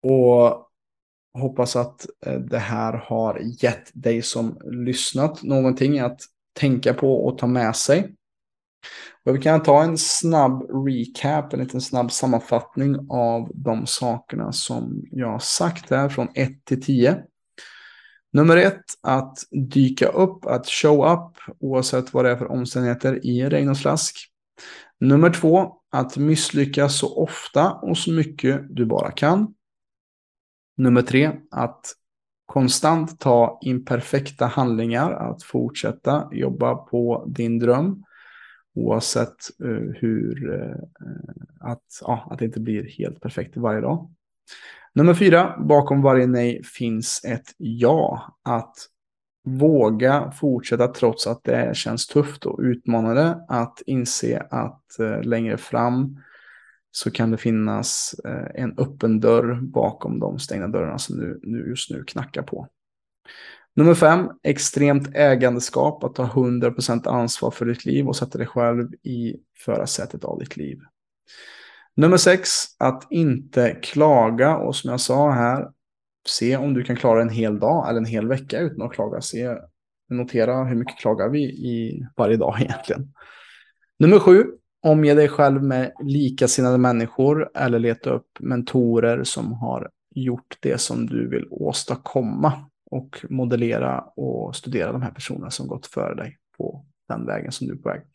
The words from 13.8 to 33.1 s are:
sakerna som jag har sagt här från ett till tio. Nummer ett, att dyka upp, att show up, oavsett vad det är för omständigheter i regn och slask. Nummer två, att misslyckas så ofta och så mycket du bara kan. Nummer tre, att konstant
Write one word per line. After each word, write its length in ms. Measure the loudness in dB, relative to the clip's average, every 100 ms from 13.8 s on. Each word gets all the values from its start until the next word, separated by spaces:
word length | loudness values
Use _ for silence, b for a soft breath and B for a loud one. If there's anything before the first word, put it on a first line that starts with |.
| -4
sakerna 680 | -4 -4 -4 _ -8 -6
som 520 | -6 -6 -6 -6 -8 -10
jag 180 | -8 -6
har 100 | -6
sagt 520 | -4 -2 -2 -4 -2
här 180 | 0 0
från 200 | -2 -6
ett 300 | -2 -4 -4
till 180 | -6 -4
tio. 420 | 0 4 4 2 -6 _ _ -20 B B B B B B _
Nummer 240 | 4 8 8
ett, 280 | 6 0 -14 -8
att 380 | -2 -2 -2 -12 -10
dyka 580 | -6 -2 2 2 4 0
upp, 380 | 2 0 0 -4
att 200 | -4 -4
show 460 | 0 4 6 4
up, 440 | 2 -2 _ -20 -10
oavsett 540 | -2 -2 0 -2 -2
vad 100 | 0
det 60 | 2
är 60 | 0
för 140 | -4
omständigheter 760 | -4 -4 -2 -2 0 -2 -2 -2
i 220 | -2 0
regn 200 | 0 0
och 80 | 0
slask. 540 | 0 0 -4 -8 -20 _ _ _ B B B _
Nummer 300 | 4 6 6
två, 460 | 4 4 4 2 _ _
att 260 | -4 -4 -2
misslyckas 840 | 0 0 0 -2 0 2 0 0
så 240 | -2 -2
ofta 500 | -4 -6 -4 0 0
och 260 | 0 -4 -4
så 140 | 0
mycket 640 | 0 -2 -2 -2 -2 -4 -4
du 100 | 0
bara 240 | 0 -2
kan. 440 | 2 4 4 2 -6 _ _ _ _ _ _ _ _ _ _ _ 0
Nummer 260 | 4 4
tre, 280 | 4 2 2 -2 _
att 440 | -6 -6 -6 -20 -20 _ _ _ _ _
konstant 760 | 0 2 2 2 0 -2